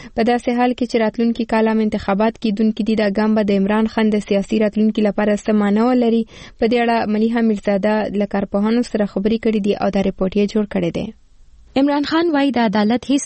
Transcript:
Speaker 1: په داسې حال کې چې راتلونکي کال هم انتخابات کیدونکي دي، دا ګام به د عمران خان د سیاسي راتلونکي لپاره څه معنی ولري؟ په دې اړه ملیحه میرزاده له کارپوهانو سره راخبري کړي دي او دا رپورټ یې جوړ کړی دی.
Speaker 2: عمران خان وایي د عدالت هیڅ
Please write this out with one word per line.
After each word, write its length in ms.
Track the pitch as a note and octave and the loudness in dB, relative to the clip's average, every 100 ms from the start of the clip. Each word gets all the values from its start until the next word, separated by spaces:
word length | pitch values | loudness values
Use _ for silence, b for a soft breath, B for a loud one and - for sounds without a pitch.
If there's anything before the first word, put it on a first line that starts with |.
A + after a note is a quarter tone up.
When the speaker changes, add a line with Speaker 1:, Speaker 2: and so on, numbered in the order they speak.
| B - | B -2
Speaker 1:
په 60 | A3+ | 0
داسې 200 | A#3+ B3 A#3+ | 0 0 0
حال 160 | B3 B3 | 0 0
کې 80 | |
چې 120 | A#3+ A#3+ | -2 0
راتلونکي 440 | A3 G#3+ A#3 A3+ A3+ | 0 0 -2 0 -2
کال 180 | A3 A3 | 0 2
هم 140 | A3 G#3+ | 2 0
انتخابات 560 | G#3+ - G3 A3 A3+ | -2 -2 0 0 -2
کیدونکي 440 | A3 G3+ A3 G#3+ G#3+ | -4 0 0 0 -2
دي، 60 | A3 | 0
دا 80 | G#3 | 0
ګام 320 | G3 G#3+ A3 | 0 0 0
به 80 | G#3 | 2
د 140 | G3+ | 2
عمران 280 | G3 G#3+ A3 - | 2 0 0 0
خان 160 | A3 | 0
د 160 | G#3+ - | 0 0
سیاسي 340 | G3 G3 A3 G#3+ | -2 0 0 0
راتلونکي 420 | G#3+ A3 G#3+ G#3 | 2 0 2 0
لپاره 320 | G3 G#3 G#3 | 0 0 0
څه 180 | - G#3+ | 0 0
معنی 240 | G3+ G#3 A#3+ | 2 2 2
ولري؟ 340 | B3+ A#3 A#3 A3+ B B - | 2 2 0 -2 B B -4
په 40 | A3+ | 0
دې 120 | A#3+ | 2
اړه 120 | A#3 A3+ G#3+ G#3 | 2 0 0 0
ملیحه 300 | A3+ A#3 A3+ | 0 2 0
میرزاده 460 | G#3 - G3 G#3 G#3+ G#3 G3 | 0 0 0 2 0 -2 -2
له 100 | G3+ G3+ | -2 -2
کارپوهانو 460 | F#3+ G3+ G#3 A#3 | -2 0 0 0
سره 140 | A#3+ - | 0 -2
راخبري 360 | G3+ - G#3 A3+ A3+ | -2 -2 -2 0 0
کړي 140 | A3 G3+ | 0 0
دي 120 | G3+ | 0
او 80 | G3+ G3 | 0 0
دا 80 | G3 | -2
رپورټ 220 | - F#3 G3+ | -2 -2 0
یې 100 | G3+ | 0
جوړ 140 | A3 G#3 | 0 -2
کړی 180 | F#3+ E3+ D#3+ | -2 -2 -4
دی. 80 | - - _ - - - - - | -8 -12 _ -20 -20 -20 -6 0
Speaker 2:
عمران 280 | C#4+ C#4+ C#4+ | 2 0 0
خان 200 | D#4+ E4+ | 0 0
وایي 160 | C#4+ C#4 | 2 0
د 100 | B3 A#3 | 2 0
عدالت 360 | G#3+ G#3 A#3+ - | 2 2 0 0
هیڅ 160 | C#4 | -2